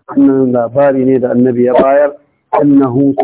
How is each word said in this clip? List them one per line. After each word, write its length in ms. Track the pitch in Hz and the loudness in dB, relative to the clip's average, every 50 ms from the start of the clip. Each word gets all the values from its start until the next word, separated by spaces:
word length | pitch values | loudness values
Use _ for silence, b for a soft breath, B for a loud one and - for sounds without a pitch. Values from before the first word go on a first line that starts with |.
| _ - | _ -6
Wannan 440 | - 139 139 139 135 135 131 127 | -2 0 2 2 2 0 0 0
labari 520 | 123 120 117 113 120 139 143 143 135 131 127 | -2 -2 -4 -2 -2 0 0 0 0 0 0
ne 140 | 131 131 127 | 0 0 0
da 140 | 123 123 | 0 -2
Annabi 320 | - 123 123 131 120 120 120 | 0 0 0 0 0 0 0
ya 80 | 123 | 0
bayar, 400 | 123 - 131 135 139 143 147 143 - - _ _ _ _ _ - | 2 0 2 2 2 2 0 -2 -4 -8 _ _ _ _ _ -6
annahu 640 | - 151 147 147 139 139 139 127 120 139 143 139 135 - | -4 -2 0 2 2 2 2 0 -2 0 -2 -2 -2 -2